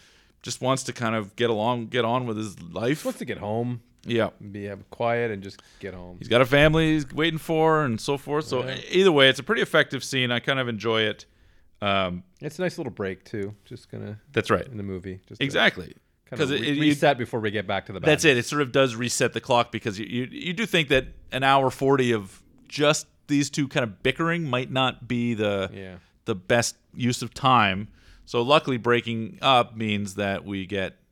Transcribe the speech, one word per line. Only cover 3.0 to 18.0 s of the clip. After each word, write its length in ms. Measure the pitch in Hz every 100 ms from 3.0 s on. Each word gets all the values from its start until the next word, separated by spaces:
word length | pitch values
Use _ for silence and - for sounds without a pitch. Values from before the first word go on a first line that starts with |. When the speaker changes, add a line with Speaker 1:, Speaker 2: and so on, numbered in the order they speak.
| 262
Speaker 2:
wants 140 | -
to 60 | 139
get 140 | 92
home. 420 | 101 113 123 120 _ _ -
Speaker 1:
Yeah. 240 | 117 107 - 104
Speaker 2:
Be, 140 | 101 101
have 240 | 98 101
quiet 400 | - 117 120 117
and 100 | 101
just 200 | 98 - - -
get 140 | 98
home. 240 | 90 87 90
Speaker 1:
He's 80 | -
got 140 | 117
a 40 | 127
family 480 | 143 156 160 160
he's 180 | 156 139
waiting 280 | - 165 160
for 440 | - 160 160 156
and 160 | 143 110
so 180 | - 143
forth. 280 | - 147 120
So 180 | 127
Speaker 2:
Yeah. 120 | 127 101
Speaker 1:
e-, 80 | -
either 200 | 175 196
way, 180 | 147 135
it's 100 | 131
a 40 |
pretty 180 | 131 233
effective 420 | 208 160 143 135
scene. 260 | - 135 123
I 80 | 120
kind 200 | - 135
of 80 | 123
enjoy 340 | 110 113 110
it. 240 | 107 101 - _ _ _ _ -
Um, 420 | 101 98 92 90 - -
Speaker 2:
It's 180 | 147 165
a 20 |
nice 160 | 185 165
little 140 | 139
break, 300 | 90 95 90 -
too. 300 | 110 98 104 -
Just 240 | 117 -
gonna 280 | 110 104 107 _
Speaker 1:
That's 180 | 113 -
right. 180 | 95 -
Speaker 2:
in 100 | 110
the 60 |
movie. 360 | 98 92 95 92 -
Just 120 | 104
to 60 | 143
Speaker 1:
Exactly. 400 | 151 214 - 80 - _ _ -
Speaker 2:
kinda 140 | 120
Speaker 1:
'Cause 80 | 151
it, 80 | 147
Speaker 2:
re-, 60 | 147
Speaker 1:
it, 100 | 143
it 40 |
Speaker 2:
reset 360 | 151 143 151 127
before 220 | 117 120
we 100 | 107
get 160 | 104 98
back 200 | 98 -
to 60 |
the 60 | 95